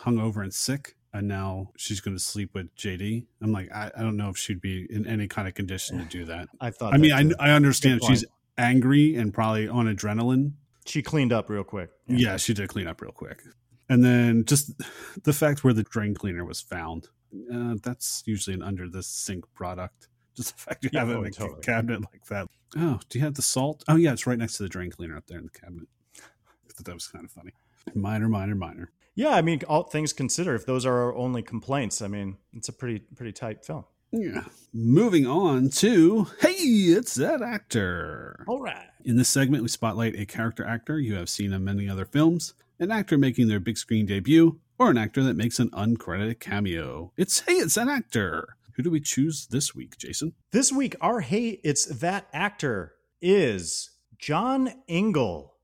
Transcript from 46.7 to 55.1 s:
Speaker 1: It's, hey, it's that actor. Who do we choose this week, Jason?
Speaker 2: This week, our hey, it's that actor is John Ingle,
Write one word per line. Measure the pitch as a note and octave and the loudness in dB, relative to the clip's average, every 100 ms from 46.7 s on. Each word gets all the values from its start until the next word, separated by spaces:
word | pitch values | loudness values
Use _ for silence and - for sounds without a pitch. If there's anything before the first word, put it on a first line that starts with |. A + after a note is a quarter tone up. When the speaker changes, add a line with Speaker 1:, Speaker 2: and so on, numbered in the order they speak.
| E2 C#2 C#2+ F2 - | -2 -6 -8 -10 -4
Speaker 1:
It's, | F#3+ - | 0 0
hey, | - F4+ | 2 2
it's | D3+ G#3+ | 2 0
that | B3 | 0
actor. | C#4 - A2+ F#2 D#2+ - - _ - | -2 -2 -2 -2 -4 -10 -18 _ -6
Who | |
do | E3 | -2
we | D#3 | -2
choose | C#3+ - D#3 D3+ - | -2 0 0 -2 -4
this | A#2+ - - | -4 -4 -8
week, | B1+ - | -16 -16
Jason? | - - D#3+ - _ | -12 -8 -8 -10 _
Speaker 2:
This | A3 C#4 | 0 2
week, | C4+ B3+ - | 0 -2 -2
our | F3 A#3 | -2 -2
hey, | B2+ G#3 A#3 - | -2 -2 -2 -4
it's | D3+ C#3+ - | -2 -2 -2
that | B2 E3+ F#3+ - | -4 -4 -4 -6
actor | D3+ G3+ - C#3+ G2+ D#2+ _ _ _ | -4 -4 -2 -4 -4 -6 _ _ _
is | F3 G3+ C#3 G2 E2 - - _ _ - | 4 6 4 2 -4 -8 -10 _ _ -14
John | - D#3 B3 C4+ C4 - - | -2 0 2 0 -2 -4 -4
Ingle, | E3+ G#3+ | 0 2